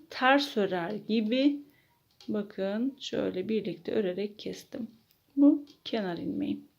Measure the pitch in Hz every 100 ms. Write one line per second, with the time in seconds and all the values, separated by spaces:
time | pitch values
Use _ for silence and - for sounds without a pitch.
0 | - - 254 277 285 220 185 185 170 214
1 | - 226 214 254 285 285 - _ _ _
2 | _ _ - 214 202 - 196 214 262 -
3 | - - 185 185 202 220 196 - - -
4 | 185 180 208 - 190 185 - - 226 -
5 | _ _ _ 277 285 302 - - - 226
6 | 185 170 - - - - -